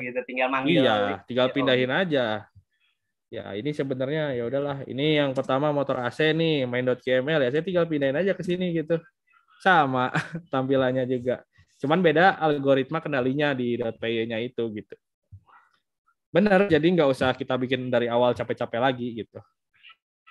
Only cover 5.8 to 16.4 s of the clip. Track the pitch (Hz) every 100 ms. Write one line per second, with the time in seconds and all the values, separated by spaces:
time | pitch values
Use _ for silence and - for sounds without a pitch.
5.8 | 135 127 120 - 156 156 165 151 123 123
6.8 | 127 123 - 127 135 160 123 147 175 180
7.8 | 165 147 139 135 196 180 170 175 180 165
8.8 | 156 165 - _ _ _ _ _ 190 175
9.8 | 135 127 127 147 - 165 - 135 131 135
10.8 | 131 131 127 127 123 120 - _ _ _
11.8 | 139 175 170 151 185 - 156 147 135 135
12.8 | 131 160 156 139 127 139 147 131 120 117
13.8 | 117 110 113 117 113 113 123 - 117 104
14.8 | - - _ _ _ - _ - _ _
15.8 | _ _ _ _ _ 160